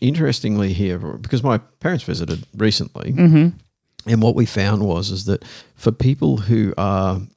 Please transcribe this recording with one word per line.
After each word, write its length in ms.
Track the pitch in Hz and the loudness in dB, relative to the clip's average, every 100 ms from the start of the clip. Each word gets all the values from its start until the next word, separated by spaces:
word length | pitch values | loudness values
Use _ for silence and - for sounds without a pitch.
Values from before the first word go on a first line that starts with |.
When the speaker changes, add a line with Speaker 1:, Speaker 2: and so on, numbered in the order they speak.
Speaker 1:
interestingly 720 | 123 165 143 123 107 104 98 | -2 0 -2 -2 -2 0 0
here, 260 | 87 95 87 | 0 -2 -4
because 440 | 82 - - 127 | -8 -10 -4 -2
my 160 | 131 107 | 0 -2
parents 460 | - _ 170 170 | -4 _ -4 -4
visited 400 | - - 85 82 - 104 | -4 -6 -4 -6 -8 -2
recently, 560 | 107 - 78 - - | 0 0 -4 -8 -4
Speaker 2:
Mm-hmm. 360 | 139 170 156 170 - _ _ _ - - | 4 6 6 4 0 _ _ _ -12 -2
Speaker 1:
and 120 | 113 | 2
what 120 | 110 | 4
we 120 | - 113 | 2 0
found 360 | 104 101 104 101 | 0 0 0 0
was 240 | 87 101 | -2 -4
is 140 | 95 98 | -6 -4
that 180 | 98 - - - _ | -4 -6 -20 -20 _
for 160 | 113 | -2
people 460 | - 127 139 156 120 | 2 0 2 0 0
who 360 | 98 113 101 - | 0 0 0 -2
are, 440 | 98 98 95 95 - | -2 0 0 -2 -8